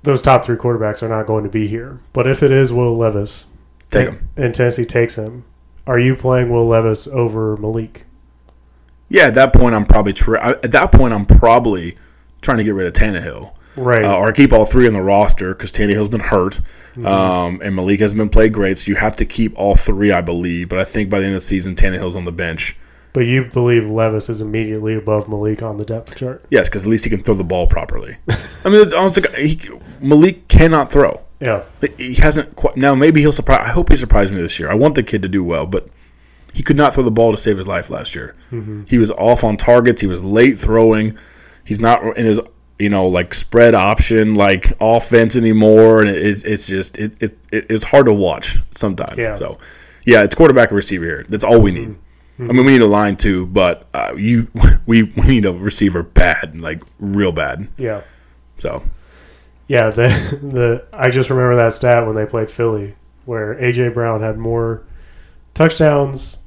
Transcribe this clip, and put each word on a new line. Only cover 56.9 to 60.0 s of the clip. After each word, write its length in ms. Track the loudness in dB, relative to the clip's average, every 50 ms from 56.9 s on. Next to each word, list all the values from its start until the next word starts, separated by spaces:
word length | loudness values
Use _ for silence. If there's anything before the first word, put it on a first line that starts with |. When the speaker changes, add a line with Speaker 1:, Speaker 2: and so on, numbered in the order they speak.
| _ _
Speaker 2:
real 320 | -8 -4 -2 0 0 0
bad. 360 | -2 -2 -6 -6 -6 -10 -12 -14 -12
Speaker 1:
Yeah. 240 | -10 -8 -8 -8 -10 -12 -18 _ _ _ _ _ _ _ _ _
Speaker 2:
So. 260 | -12 -10 -10 -10 -6 -6 -6 -8 -8 -18 _ _ -20 _ _ _ _ _ _ _ _ _
Speaker 1:
Yeah, 240 | _ 0 0 0 0
the, 160 | 0 0